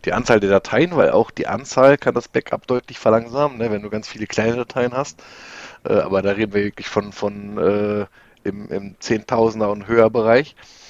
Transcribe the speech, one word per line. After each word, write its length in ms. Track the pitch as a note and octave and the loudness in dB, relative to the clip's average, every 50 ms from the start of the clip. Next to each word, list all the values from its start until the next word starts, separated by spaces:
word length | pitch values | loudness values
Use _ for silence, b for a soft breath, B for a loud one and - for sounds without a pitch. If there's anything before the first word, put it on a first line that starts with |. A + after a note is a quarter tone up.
| - | -6
die 80 | - - | -4 -4
Anzahl 280 | A2+ B2 - A#2+ G#2+ | -2 2 4 4 4
der 100 | G2+ G2 | 4 4
Dateien, 460 | G2 F#2+ - - - A2+ D#3+ F3+ F3 | 4 2 2 2 0 0 0 2 2
weil 140 | C#3+ G#2 D#2+ | 2 2 4
auch 200 | - G2 A2+ - | 4 2 2 0
die 160 | - - - | -2 -8 -6
Anzahl 520 | - G2+ G#2+ C#3 - - C3 B2+ C3+ C#3+ - | -6 -6 -8 -8 -4 2 4 6 6 6 4
kann 160 | - B2+ A#2+ | 2 -2 -2
das 140 | B2 - - | -2 -4 -4
Backup 380 | - B2+ - - - A2+ _ | -4 -4 -4 -4 -6 -6 _
deutlich 320 | - B2+ B2 - - B2+ - | -2 -4 -4 -4 -8 -12 -2
verlangsamen, 600 | - A2+ A2 A#2 A#2 A#2 A#2+ C#3 D3 C#3+ C3 A2+ | 2 2 2 2 2 -2 -4 -2 -2 -2 -2 -4
ne? 120 | A#2 A#2 | -4 -4
Wenn 120 | G#2 G2+ G#2 | -4 -6 -6
du 80 | G#2 | -8
ganz 180 | G#2 G#2+ G#2 - | -10 -10 -10 -10
viele 180 | - G#2 G#2+ | -10 -10 -10
kleine 300 | - - - G#2+ A2+ A#2+ | -6 -4 -2 0 0 0
Dateien 380 | B2 B2 - - C3+ A#2+ B2 B2 | -2 -4 -6 -4 -4 -2 -2 -2
hast, 280 | C3 C#3+ - - B B B B B B B B B B B B B B | -6 -8 -8 -10 B B B B B B B B B B B B B B
äh, 100 | - - | 0 0
aber 280 | G2+ - - F#2+ F#2+ F#2+ | 0 2 2 0 0 0
da 80 | G2 | 0
reden 240 | G2+ G2+ A2 G2+ G2 | 0 0 -2 -2 -2
wir 100 | G#2 G2+ | -2 -2
wirklich 240 | G#2 - - G2+ - | -2 -6 -10 -12 -4
von, 240 | - G#2+ G#2 G#2 G2 | -4 -4 -4 -4 -8
von, 460 | - G#2 G2+ G2+ G2+ G2+ G2+ G#2 G2+ | -6 -6 -6 -6 -8 -14 -10 -6 0
äh, 480 | E2+ F#2 G2+ G#2 G#2 G#2 G#2 G#2 G2+ - b b b b b b - | 0 2 2 2 0 -2 -2 -4 -4 -8 b b b b b b -8
im, 260 | - G2 G2+ G2+ - | -8 -8 -8 -10 -10
im 260 | D2 G2 G2+ G2 F#2 - | -10 -10 -10 -10 -18 -12
Zehntausender 720 | - - A#2 G#2+ - - B2+ A#2 A2+ A2+ G#2+ A2 G#2+ G2+ | -4 -2 -2 -2 -2 -2 0 2 2 2 2 0 -2 -2
und 160 | G#2 G#2 G2+ | -2 -4 -4
höher 240 | G2 A#2 A#2 A2+ A2+ | 0 4 6 6 6
Bereich. 460 | A2 A#2+ A2 A2+ A#2 C3 D3+ - - B B B B B B B | 4 2 2 4 4 4 2 0 -10 B B B B B B B